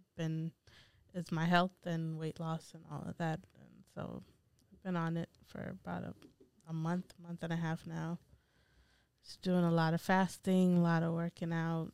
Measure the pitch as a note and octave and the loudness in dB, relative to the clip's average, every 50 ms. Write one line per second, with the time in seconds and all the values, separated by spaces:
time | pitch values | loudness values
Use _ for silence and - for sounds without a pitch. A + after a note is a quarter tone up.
0 | _ _ _ - E3 D#3+ D#3+ D#3+ D#3+ E3 - _ _ - - - - _ _ _ | _ _ _ -6 -4 -4 -2 -4 -4 -6 -8 _ _ -20 -20 -20 -20 _ _ _
1 | _ _ - F3+ E3 - E3+ D#3+ E3 E3+ F3+ F3 F3+ F#3 - _ - - E3 E3 | _ _ -10 -8 -6 -4 2 4 6 8 8 8 6 4 0 _ -6 -4 -4 -2
2 | E3 D#3+ D#3+ D#3 D#3+ D#3 - - E3 D#3+ D#3+ E3 - - - D#3+ - - D3 - | -2 -4 -4 -4 -4 -6 -6 -4 -4 -4 -4 -4 -6 -12 -20 -20 -14 -12 -10 -8
3 | - E3 - - E3+ D#3+ D#3+ F#3 F#3+ - _ - - A#1 - - - _ _ - | -8 -8 -4 -2 -2 -2 -2 -4 -8 -14 _ -20 -20 -20 -20 -20 -20 _ _ -10
4 | - - A#1 - - - _ _ _ _ _ _ _ _ - - - F#3+ F3+ E3+ | -8 -8 -10 -12 -14 -16 _ _ _ _ _ _ _ _ -20 -10 -6 -4 -2 -2
5 | E3 E3 E3 E3 E3 - _ _ - - - - - - F#3+ F#3+ - - F3 - | -2 -2 -2 -4 -6 -8 _ _ -20 -16 -14 -12 -10 -10 -12 -10 -10 -8 -8 -8
6 | - - - - - - _ _ - _ _ _ _ D#3+ E3 D#3+ D#3+ E3 F3+ F3+ | -8 -10 -12 -14 -20 -20 _ _ -20 _ _ _ _ -8 -6 -4 -2 -2 -2 -4
7 | F3+ - - - E3+ E3+ E3+ - - E3 E3 E3+ E3 D#3+ D#3+ - - E3+ D#3+ E3 | -4 -8 -14 -20 -14 -14 -10 -8 -6 -4 -4 -2 -2 -2 -4 -6 -6 -8 -8 -6
8 | D#3+ E3 F3 - - _ - _ _ _ _ _ _ _ _ _ _ _ _ _ | -6 -6 -6 -8 -10 _ -20 _ _ _ _ _ _ _ _ _ _ _ _ _
9 | _ _ _ _ _ - - - - F#3 F3+ F3+ F3 E3+ E3 E3+ D#3+ D#3+ E3 E3+ | _ _ _ _ _ -20 -18 -6 -2 0 2 4 4 4 4 4 4 4 2 0
10 | - - F#3+ F#3+ F#3+ F3 - - - F#3+ F#3 F#3 F#3 F3+ F3+ F3 E3+ E3+ E3 E3 | 2 2 4 4 2 2 -2 -4 0 2 4 4 6 6 6 4 4 4 4 2
11 | E3 E3 E3 E3 E3+ E3+ - - F3 E3 E3 E3 E3 E3 E3 D#3+ D#3+ - | 2 0 -2 -2 -4 -6 -6 -6 -6 -4 -2 -2 -2 -2 -2 -4 -4 -6